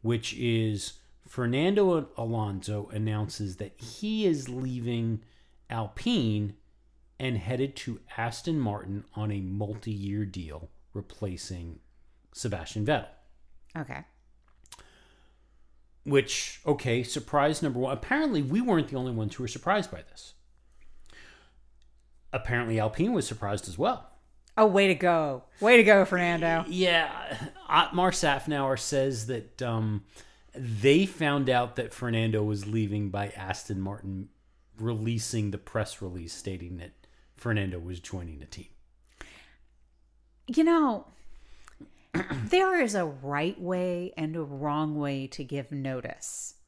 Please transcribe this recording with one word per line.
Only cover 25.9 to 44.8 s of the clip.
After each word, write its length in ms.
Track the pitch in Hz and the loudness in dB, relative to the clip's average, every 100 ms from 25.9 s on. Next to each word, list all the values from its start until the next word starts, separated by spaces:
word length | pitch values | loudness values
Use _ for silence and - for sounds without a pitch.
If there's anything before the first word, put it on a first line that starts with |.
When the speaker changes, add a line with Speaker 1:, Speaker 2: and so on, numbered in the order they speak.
| 202 | 10
Speaker 2:
Fernando. 600 | 185 180 175 170 165 165 160 | 8 4 2 2 2 2 0
Speaker 1:
Yeah. 680 | 180 180 170 151 - - 113 147 - - | 2 4 4 2 -4 -8 -8 -8 -10 2
Otmar 420 | 151 175 175 185 | 4 4 4 2
Szafnauer 680 | 175 160 139 147 147 135 131 | 4 2 2 0 0 2 0
says 480 | - 139 135 123 110 | 0 2 2 0 -4
that, 360 | 123 - - | -6 -8 -6
um, 420 | 123 113 110 104 101 - - _ - - | -2 0 0 -2 -6 -20 -20 _ -20 -10
they 480 | 127 110 127 151 190 | -6 2 6 6 4
found 420 | - 156 143 131 | 0 0 2 2
out 260 | 123 123 - | 2 2 -4
that 160 | 113 | -8
Fernando 500 | - 123 113 113 107 | -4 -2 2 2 2
was 240 | 107 104 101 | 0 -2 -2
leaving 440 | 110 104 104 104 | -2 0 -2 -2
by 180 | 98 101 | -4 -6
Aston 520 | - 95 95 - 98 | -8 -6 -6 -4 -6
Martin 480 | 95 101 98 95 - _ _ _ _ - | -4 -6 -8 -10 -10 _ _ _ _ -8
releasing 720 | 110 113 110 120 117 117 104 | -4 -2 -2 -2 -2 -2 -2
the 80 | 98 | -4
press 440 | - 113 101 - | -6 -4 -4 -6
release 300 | 95 87 82 | -10 -10 -12
stating 440 | - - 92 87 87 | -10 -8 -8 -10 -12
that 140 | 85 _ _ _ _ _ | -14 _ _ _ _ _
Fernando 420 | 120 107 98 87 | -2 0 0 -6
was 220 | 85 90 | -8 -10
joining 380 | - 95 82 76 | -8 -10 -10 -12
the 60 | 73 | -16
team. 220 | - 76 - - _ _ _ - - - _ - _ _ _ _ _ _ _ - | -16 -18 -20 -20 _ _ _ -20 -20 -20 _ -20 _ _ _ _ _ _ _ -4
Speaker 2:
You 180 | 254 | 4
know, 420 | 320 339 294 208 - - - - - - - - - - _ | 6 6 4 2 -6 -18 -18 -16 -18 -20 -20 -20 -20 -20 _
<clears throat> 100 | - - | -6 -4
there 480 | - 117 359 381 359 | -4 2 4 4 4
is 140 | 247 | 2
a 100 | 202 | 2
right 540 | 165 139 135 143 165 202 | -2 -4 -4 0 0 -2
way 520 | 180 180 180 175 180 - | -2 0 0 -2 -6 -4
and 200 | 156 160 | -4 -4
a 60 | |
wrong 540 | 147 139 147 147 | -6 -4 -2 0